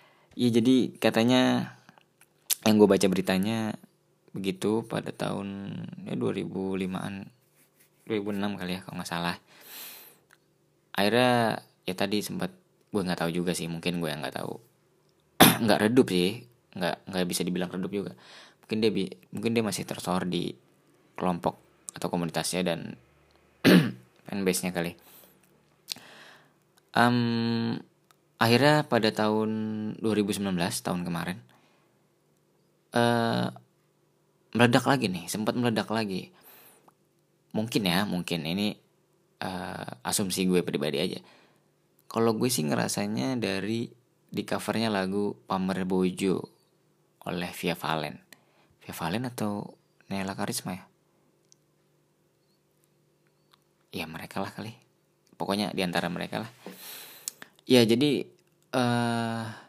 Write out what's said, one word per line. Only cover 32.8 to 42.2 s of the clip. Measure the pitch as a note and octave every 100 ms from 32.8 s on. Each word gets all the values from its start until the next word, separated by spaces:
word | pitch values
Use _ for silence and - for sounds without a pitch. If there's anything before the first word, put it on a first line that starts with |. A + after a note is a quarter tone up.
| _ A#2+
eh, | A#2+ A#2+ A#2 A#2+ A#2+ B2 - _ _ _ _ _ _ _ _ A2
meledak | A#2+ C3 B2+
lagi | C3+ A2
nih, | F2+ E2
sempat | G2+ G#2+ B2
meledak | A#2+ A2 G2+
lagi. | A2 G#2+ F#2 - - - - - - _ _ _ _ _ _ _ A2
Mungkin | A2 C3
ya, | F#2+ F2
mungkin | G#2 F2+ - E2+
ini, | D2+ F#2 G#2 - _ _ _ _ _ -
eh, | F#2+ F2+ F#2 F#2+ - -
asumsi | - F#2 G2 F#2+ F#2
gue | F2+
pribadi | E2 D#2+ D2 C#2+
aja. | F2+ - - - _ _ _ _ _ _ -
Kalau | A2+